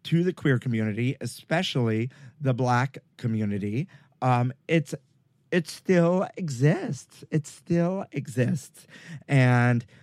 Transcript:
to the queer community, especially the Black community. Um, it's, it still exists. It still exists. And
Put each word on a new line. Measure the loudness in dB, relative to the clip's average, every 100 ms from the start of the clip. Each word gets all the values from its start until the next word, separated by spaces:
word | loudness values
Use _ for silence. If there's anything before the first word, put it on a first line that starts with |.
to | -2 0
the | 0
queer | -2 0 0
community, | 0 -2 -2 -2 -4 -4
especially | -10 -12 -4 -2 -2 -2 0 0 -4 -8 -20 -6
the | -4
Black | 0 2 2 0 -6 -20 -8
community. | -4 -2 -2 -2 -4 -4 -6 -12 _ _
Um, | 0 2 0 -4 -2
it's, | 0 0 -8 _ _ _ _ _
it | -2 -2
still | -6 2 4 4 2 -2 -6
exists. | -8 2 2 2 -2 -8 -12 -20 -6
It | -4 -4
still | -12 -2 0 0 -2 -8
exists. | -10 -6 -2 0 -2 -6 -20 -20 -20 -18 -18 0
And | 4 6 6 4 2 -2 -14